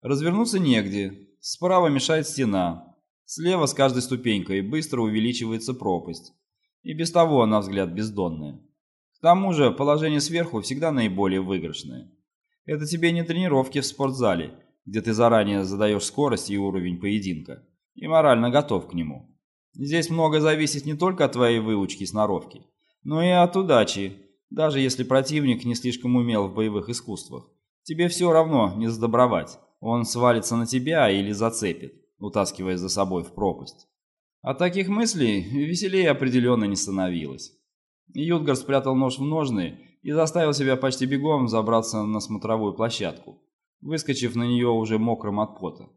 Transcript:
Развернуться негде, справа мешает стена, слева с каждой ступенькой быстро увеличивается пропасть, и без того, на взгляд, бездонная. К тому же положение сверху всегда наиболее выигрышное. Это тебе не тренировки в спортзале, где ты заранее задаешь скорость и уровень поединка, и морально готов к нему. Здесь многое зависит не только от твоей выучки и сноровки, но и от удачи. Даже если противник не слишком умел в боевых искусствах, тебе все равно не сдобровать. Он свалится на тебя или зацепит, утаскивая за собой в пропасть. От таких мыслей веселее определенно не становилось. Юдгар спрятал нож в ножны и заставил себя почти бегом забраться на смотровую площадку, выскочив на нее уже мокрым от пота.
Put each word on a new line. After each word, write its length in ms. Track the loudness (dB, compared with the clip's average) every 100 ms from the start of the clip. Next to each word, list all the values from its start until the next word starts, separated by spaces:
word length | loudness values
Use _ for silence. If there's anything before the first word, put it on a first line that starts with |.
Развернуться 580 | -2 -2 0 2 2 2
негде, 680 | 2 2 2 -2 -4 -6 -20 _
справа 480 | -14 -4 2 4 4
мешает 400 | 2 2 0 0
стена, 680 | -2 0 2 0 -4 -14 _ _ _ _
слева 400 | -4 0 2 0
с 80 |
каждой 280 | 2 2 2
ступенькой 600 | -2 -2 0 -2 0 -2
быстро 400 | -2 -4 -4 -2
увеличивается 720 | 0 0 0 -2 -4 -6 -6
пропасть, 600 | -6 -2 -4 -4 -14 -16 _ _ _ _ _
и 100 | -12
без 180 | -6 -2
того, 340 | 2 4 4 4
на 140 | 2
взгляд, 300 | 0 -2 -2
бездонная. 720 | -4 -6 -4 -4 -4 -10 -14 _ _ _ _ _ _
К 40 |
тому 300 | 4 4 4
же 200 | 4 4
положение 500 | 4 2 2 2 0
сверху 400 | -2 -2 -2 -4
всегда 300 | -6 -4 -2
наиболее 500 | 0 0 0 0 0
выигрышное. 680 | -2 -4 -4 -10 -12 -16 -18 _ _ _ _ _ -8
Это 200 | -6 -4
тебе 260 | 0 2
не 120 | 2
тренировки 580 | -2 -2 2 2 2 -2
в 40 | -4
спортзале, 680 | -2 -4 0 0 0 -2 -10 _ _ -6
где 120 | -4
ты 120 | -2
заранее 520 | 4 6 6 4 0 -2
задаешь 380 | 0 2 2
скорость 460 | -2 0 0 0 -2
и 80 | -2
уровень 420 | -2 -2 -4 -4
поединка, 640 | -2 -2 -2 -8 -10 -18 _ _ _ -14
и 120 | 2
морально 420 | 4 6 6 4
готов 380 | 2 2 -2 -2
к 60 |
нему. 440 | -6 -6 -8 -18 _ _ _ _
Здесь 360 | -10 -4 -2 0
многое 320 | 0 2 4
зависит 440 | 2 2 0 -2 -6
не 100 | -2
только 300 | -2 2 0
от 80 |
твоей 260 | 2 2 2
выучки 440 | 0 -2 -2 -6
и 40 | -8
сноровки, 580 | -2 0 0 -6 -20 _ _ _ _
но 200 | -6 0
и 60 | 2
от 260 | 6 4 4
удачи. 640 | 4 4 4 0 -8 -10 _ _ _
Даже 300 | -2 0 2
если 240 | 0 0
противник 600 | 2 2 2 0 0 0
не 120 | -2 -4
слишком 400 | -4 -4 0 2
умел 320 | 2 0 0
в 80 | 0
боевых 340 | -2 -2 -4
искусствах, 640 | -8 -8 -12 -12 -18 -18 _ _ _
тебе 240 | -12 -2 -2
все 240 | 2 4
равно 420 | 6 6 4 2 0
не 100 | -4
сдобровать. 720 | 0 0 4 4 2 -4 -14 _ _
Он 260 | -4 -2 -2
свалится 500 | 2 2 2 0 -2
на 100 | -2
тебя 440 | -2 0 2 4
или 200 | 4 0
зацепит, 600 | 0 -2 -2 -4 -6 -10 -20 _ _
утаскивая 580 | -4 -2 -2 -2 -4 -4
за 140 | -4
собой 340 | -2 -2 -2
в 100 | -6
пропасть. 540 | -2 -2 -2 -10 -20 _ _ _ _ _ _
От 160 | -8 -2
таких 300 | 0 0 -2
мыслей 540 | 0 0 0 0 0
веселее 680 | -2 -4 -2 -2 -2 2 2
определенно 560 | 2 2 2 2 2 0
не 100 | -2
становилось. 760 | -4 -2 -2 -4 -6 -12 -18 _ _ _ _ _ _
Юдгар 420 | -6 -2 0 0 -2
спрятал 400 | 0 0 2 0
нож 240 | 0 -2
в 40 |
ножны 560 | -4 -2 -2 -2 -4 -8 -20 _
и 100 | -4
заставил 420 | 0 0 2 0
себя 240 | 2 0 2
почти 280 | 0 -2 -2
бегом 420 | 0 0 0 2
забраться 560 | 0 2 2 0 -4
на 160 | -2 -4
смотровую 540 | -6 -8 -2 0 -2
площадку, 720 | -2 -4 -2 -6 -8 -18 -20 _ _ _ _
выскочив 540 | -8 -6 -4 -2 -2 -2
на 80 |
нее 300 | 0 0 2
уже 240 | 0 0 0
мокрым 420 | 0 -2 -4 -4
от 200 | -4 -6
пота. 300 | -12 -12 -20